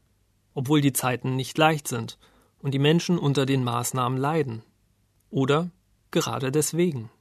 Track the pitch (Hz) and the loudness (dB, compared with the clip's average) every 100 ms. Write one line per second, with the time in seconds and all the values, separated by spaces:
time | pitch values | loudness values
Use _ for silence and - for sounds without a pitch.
0 | _ _ _ _ _ 143 127 151 139 127 | _ _ _ _ _ -6 2 4 4 2
1 | 123 120 131 131 127 - 156 156 - 120 | -2 -2 -2 -4 -4 2 2 2 -2 -6
2 | 117 - _ _ _ _ 139 135 143 170 | -6 -12 _ _ _ _ -4 2 4 4
3 | - 170 143 139 131 135 123 120 120 127 | 2 0 2 2 2 0 0 -4 -4 -2
4 | 123 131 143 165 135 113 - _ _ _ | -2 -2 -2 -2 -2 -6 -14 _ _ _
5 | _ _ _ 156 135 147 175 - _ _ | _ _ _ -2 2 2 0 -8 _ _
6 | _ - - 117 135 147 151 160 180 135 | _ -2 -2 -4 -2 0 0 0 -2 -2
7 | 110 _ | -10 _